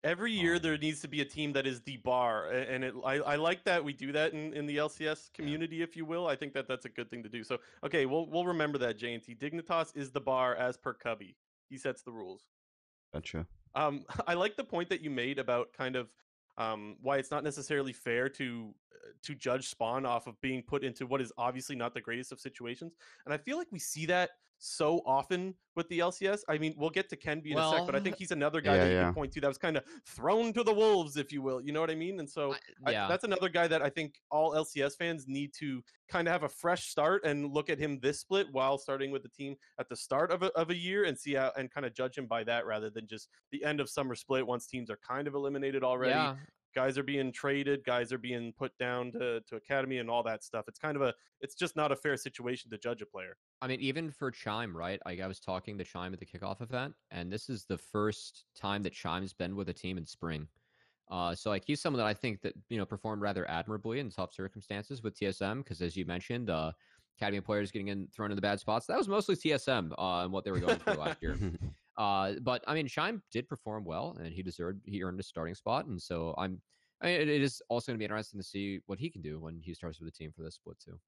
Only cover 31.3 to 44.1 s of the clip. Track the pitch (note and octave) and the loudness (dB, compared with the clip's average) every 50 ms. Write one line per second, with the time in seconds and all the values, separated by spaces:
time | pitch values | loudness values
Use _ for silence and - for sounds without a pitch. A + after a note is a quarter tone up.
31.3 | D3 C#3+ C3 C3+ C3 B2+ B2 C#3+ D3 D#3 D#3+ D#3+ D#3+ D#3+ D#3+ F3+ G3 F#3+ D#3 C#3 | -2 -2 0 0 0 0 -2 0 0 2 2 2 2 0 0 -2 -2 -4 -6 -6
32.3 | - E3 D3 C#3 D3+ C#3+ - - - _ B2+ C#3 D#3 G#2+ G2+ F#2+ - F#3+ - A3+ | -2 -2 0 0 0 -2 -6 -12 -20 _ 0 2 2 4 4 4 2 2 2 2
33.3 | G3 F3+ F3+ F#3 D3+ F3 E3+ E3+ D#3 D#3+ C#3+ C#3+ C#3 - D#3+ D3 - - _ _ | 2 4 2 2 4 4 4 6 6 4 4 2 0 0 -4 -4 -6 -14 _ _
34.3 | - D3+ D#3+ D#3+ D3 D#3 D#3 - - D3 C3+ C#3+ C#3 - F3+ E3+ E3 D#3+ C3 C3 | 4 4 4 6 6 4 2 2 0 2 2 2 2 0 -2 0 0 -2 -4 -4
35.3 | C3+ C#3 C#3+ C#3+ - - D#3 D3 C3 B2+ A#2+ _ _ _ _ _ - F#3 E3+ E3+ | -2 -2 -2 -4 -6 -6 -4 -4 -4 -4 -6 _ _ _ _ _ 0 2 4 4
36.3 | E3+ F3 D3+ C#3+ - - - E3+ F3 F3+ - - - - D3 D#3 F#3 G3+ - D#3 | 4 2 2 0 -4 0 2 2 2 2 0 -2 2 4 6 6 6 6 4 2
37.3 | D3 C#3+ C#3+ C#3+ C#3 D3 D3 - E3 C#3 C#3 D3+ C#3+ C3+ A#2+ C3+ D3 - - _ | 2 2 0 0 0 0 2 2 0 0 0 -2 -2 2 2 2 2 2 -2 _
38.3 | F#3+ G3 G3+ - C3+ C3+ C3 C3+ C#3 C3+ - - C3+ C3+ C3+ C#3 C#3 C3+ C3+ A#2+ | 2 2 2 2 2 2 4 4 4 2 2 -2 0 0 0 0 -2 -2 -4 -6
39.3 | _ - C#3 C#3 C#3 C#3 _ _ _ - C3+ _ B2 - - - C3 C#3 D3+ - | _ -8 -8 -8 -8 -8 _ _ _ -8 -6 _ -6 -10 -4 0 4 4 4 4
40.3 | E3 F3 F3 F#3+ - E3 E3 D#3+ F3 F3 E3+ F3+ F#3+ G3+ G#3 F3 C3+ - - C#3+ | 4 4 2 2 4 2 2 2 0 -2 0 0 2 4 4 2 2 -2 -2 0
41.3 | C#3+ C3+ C3 C3 - - C3 B2+ _ D3 C#3 B2 A2 - B2+ C3 B2+ - C3+ A#2 | 2 4 4 2 2 0 -6 -4 _ -4 -4 -4 -2 -2 -2 -2 -2 -4 -4 -2
42.3 | A2 A#2 A2+ A2 A#2 A#2+ - G2+ A2 G#2+ G#2+ G#2+ G#2 A2+ A2 G#2 A2 G#2+ - - | -2 -2 2 2 0 0 2 0 -2 -2 -2 -4 -6 -8 -10 -8 -12 -12 -12 -16
43.3 | _ - _ _ - C#3+ - D3+ D3+ D3 C#3 - - - C#3 C3 | _ -20 _ _ -8 -2 0 0 0 0 -2 -2 -2 -2 -2 -2